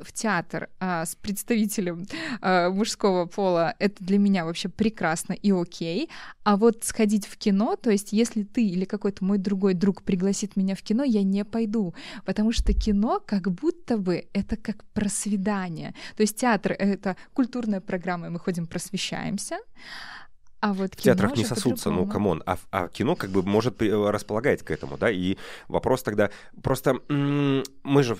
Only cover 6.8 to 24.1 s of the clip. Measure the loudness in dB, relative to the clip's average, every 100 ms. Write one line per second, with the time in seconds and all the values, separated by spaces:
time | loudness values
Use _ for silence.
6.8 | -2 2 2 2 -2 -4 2 2 2 0
7.8 | 2 2 2 2 2 0 -4 0 0 0
8.8 | -2 -2 -2 -2 0 2 2 2 2 4
9.8 | 2 2 0 0 2 0 -2 0 0 -2
10.8 | 0 0 2 2 2 0 -2 -2 0 0
11.8 | -2 -4 -14 -12 -6 0 2 2 2 4
12.8 | 4 4 2 0 0 -2 0 0 0 -2
13.8 | -2 -2 0 -2 -2 -4 -2 -4 -6 -8
14.8 | -6 -2 -2 -2 -2 0 0 -2 -4 -6
15.8 | -8 -10 -10 0 0 2 2 2 2 0
16.8 | 0 0 -2 -4 -8 -2 -2 0 -2 -2
17.8 | -2 -4 -2 -4 -4 -6 -4 -2 -2 -6
18.8 | -6 -6 -4 -6 -4 -6 -4 -8 -10 -18
19.8 | -16 -14 -14 -16 -16 -18 -18 -4 -2 0
20.8 | -4 0 4 4 4 2 0 0 0 0
21.8 | 0 0 0 0 0 0 -2 -4 -2 -4
22.8 | -4 -2 -2 0 0 0 2 2 2 0
23.8 | 0 2 2